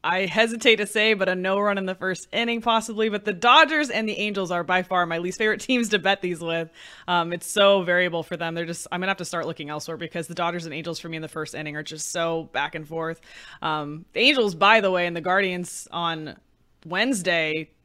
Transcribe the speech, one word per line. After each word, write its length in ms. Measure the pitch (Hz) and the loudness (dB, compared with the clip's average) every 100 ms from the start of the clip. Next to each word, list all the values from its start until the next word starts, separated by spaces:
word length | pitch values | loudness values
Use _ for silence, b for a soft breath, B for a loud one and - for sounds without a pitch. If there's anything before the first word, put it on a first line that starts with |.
I 260 | 156 185 190 | 0 0 0
hesitate 500 | 175 226 233 247 220 | 2 0 2 4 4
to 80 | 202 | 2
say, 260 | 220 214 | 2 2
but 140 | 208 190 | 4 2
a 80 | 185 | 0
no 240 | 185 196 | 0 2
run 180 | 208 196 | 2 0
in 80 | 190 | -2
the 80 | |
first 360 | 185 185 180 - | -4 -4 -4 -4
inning 300 | 214 233 233 | -4 -2 -2
possibly, 480 | 233 226 220 214 220 | 0 0 0 -2 0
but 160 | 208 208 | 0 -4
the 80 | |
Dodgers 560 | 180 240 277 302 302 285 | 2 6 8 8 4 0
and 180 | 214 220 | -2 -2
the 100 | - | -2
Angels 320 | 208 202 180 | -4 -2 -2
are 140 | 175 | -2
by 180 | 175 185 | 0 0
far 240 | 180 185 175 | 2 0 0
my 120 | 165 | -2
least 200 | 175 - | -4 -2
favorite 220 | 220 208 | -2 0
teams 300 | - 254 220 | 0 0 2
to 100 | 202 | 0
bet 220 | 175 196 | 2 0
these 180 | 180 165 | -2 -4
with. 300 | 170 165 165 B B B - | -4 -4 -4 B B B -2
Um, 240 | 175 170 | 0 0
it's 180 | 175 - | -6 -4
so 300 | 208 196 196 | 4 6 6
variable 420 | 175 175 180 170 | 4 2 2 -2
for 140 | 156 170 | -6 -6
them. 180 | 165 165 | -4 -4
They're 100 | 170 | -6
just, 220 | 165 - | -8 -6
I'm 80 | 175 | -4
gonna 80 | 190 | -2
have 80 | 196 | -4
to 80 | 170 | -4
start 200 | 175 147 | -4 -4
looking 240 | 156 147 | -6 -8
elsewhere 280 | 151 156 160 | -8 -8 -10
because 300 | 165 175 156 | -8 -8 -8
the 80 | 175 | -2
Dodgers 280 | 170 175 | -2 -2
and 100 | 165 | -8
Angels 260 | 151 165 160 | -10 -8 -10
for 100 | 170 | -8
me 80 | 160 | -10
in 40 | |
the 60 | 156 | -8
first 260 | 160 151 | -8 -8
inning 220 | - 151 151 | -8 -8 -8
are 80 | |
just 300 | 151 156 - | -10 -10 -6
so 300 | 180 165 165 156 | -2 -2 -2 -4
back 220 | 127 147 160 | -4 -4 -8
and 120 | 151 | -10
forth. 320 | 165 160 165 B B B B | -6 -6 -8 B B B B
Um, 440 | 160 151 147 151 - | -4 -4 -6 -10 -8
the 80 | - | 2
Angels, 340 | 247 277 208 165 | 4 4 2 4
by 240 | 196 226 | 6 8
the 100 | 202 | 6
way, 160 | 180 175 | 2 0
and 120 | 170 | -2
the 40 | |
Guardians 680 | 175 185 190 180 180 - - | 2 2 2 -2 -8 -12 -10
on 460 | 170 170 160 156 - _ _ _ _ 160 | -4 -4 -4 -10 -16 _ _ _ _ -6
Wednesday 840 | 180 240 226 180 170 156 156 156 _ | 0 0 0 2 2 2 -2 -6 _